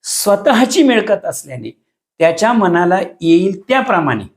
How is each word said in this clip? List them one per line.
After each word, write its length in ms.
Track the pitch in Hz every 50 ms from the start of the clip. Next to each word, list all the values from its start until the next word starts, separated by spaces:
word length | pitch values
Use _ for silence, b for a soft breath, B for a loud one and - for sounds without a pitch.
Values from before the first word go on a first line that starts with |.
| _
स्वतःची 760 | - - - - 202 202 202 - 294 247 220 254 247 - - 311
मिळकत 420 | 269 240 220 202 - 208 - -
असल्याने 460 | - - - - 147 131 120 110 113 - _ _ _ _ _ _ _ _ _
त्याच्या 320 | 165 165 170 165 208 220 240
मनाला 480 | 226 202 180 175 175 180 175 185 190 180 - - _
येईल 400 | 165 165 165 170 185 196 190 - - -
त्याप्रमाणे 560 | 254 269 269 262 220 175 160 139 120 107 95 - _